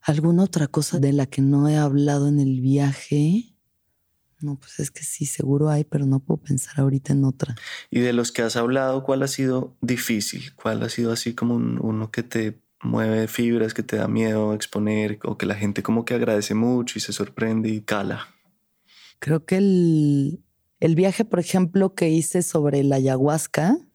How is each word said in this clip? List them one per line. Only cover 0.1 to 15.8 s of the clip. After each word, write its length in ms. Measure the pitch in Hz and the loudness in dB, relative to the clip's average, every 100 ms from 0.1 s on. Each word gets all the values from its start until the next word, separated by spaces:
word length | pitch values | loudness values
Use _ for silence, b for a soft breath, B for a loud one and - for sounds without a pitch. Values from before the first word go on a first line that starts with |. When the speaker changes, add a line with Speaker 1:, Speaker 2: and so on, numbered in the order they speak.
| 151 160 170 | 0 2 2
Speaker 1:
otra 240 | 190 165 147 | 2 0 -2
cosa 320 | - 147 - | -2 -2 0
de 140 | 139 | 2
la 100 | 143 | 2
que 160 | 135 - | 0 0
no 260 | 135 143 147 | 2 4 2
he 120 | 151 | 2
hablado 500 | 147 139 143 143 143 | 2 2 2 2 2
en 100 | 147 | 2
el 220 | 135 131 | 2 0
viaje? 920 | 131 139 139 135 - 147 151 196 240 _ _ _ _ _ _ _ _ _ | 2 2 2 -2 -4 0 2 0 -2 _ _ _ _ _ _ _ _ _
No, 180 | 147 139 | -8 -8
pues 200 | - - | -12 -10
es 120 | 147 | -10
que 120 | - | -8
sí, 220 | 151 - | -12 -8
seguro 460 | 147 - 139 143 151 | -8 -4 0 2 2
hay, 140 | 147 | 0
pero 200 | 151 147 | 0 -2
no 160 | 139 135 | 0 0
puedo 220 | - 160 | 0 -4
pensar 360 | - 139 - - | -2 -4 -2 0
ahorita 360 | 139 135 - | 0 0 0
en 100 | 139 | 0
otra. 300 | 135 131 - 113 B B B | 2 0 -6 -6 B B B
Speaker 2:
Y 100 | 120 | 0
de 120 | 123 | 2
los 180 | 120 120 | 2 0
que 120 | - | -2
has 140 | 117 117 | -2 0
hablado, 460 | 117 131 131 135 | 0 2 0 -2
¿cuál 200 | 135 135 | -2 -2
ha 60 | 135 | -2
sido 460 | 139 135 127 - _ | -2 0 0 -4 _
difícil? 720 | 123 120 - 110 101 92 - _ | -4 -2 0 -2 -2 -8 -14 _
¿Cuál 260 | 113 110 | -4 -2
ha 80 | 117 | -4
sido 200 | - 117 | -2 -2
así 220 | 113 - | -2 -4
como 200 | 117 120 | -4 -2
un, 240 | 120 117 120 | 0 0 -2
uno 280 | 110 110 110 | -2 -4 -4
que 120 | - | -6
te 380 | 117 117 110 107 _ _ | -4 -4 -4 -6 _ _
mueve 460 | 117 113 110 110 110 | -4 -2 0 0 -2
fibras, 440 | - 117 117 110 | -2 0 2 0
que 100 | 113 | -4
te 140 | 107 107 | -4 -2
da 100 | 107 | -2
miedo 460 | 110 110 107 107 | 0 0 0 0
exponer 680 | 107 - 104 107 107 107 104 | -2 -4 -4 -2 0 -2 -4
o 140 | - 101 | -8 -6
que 80 | 98 | -4
la 80 | |
gente 280 | 101 104 101 | -2 -4 -4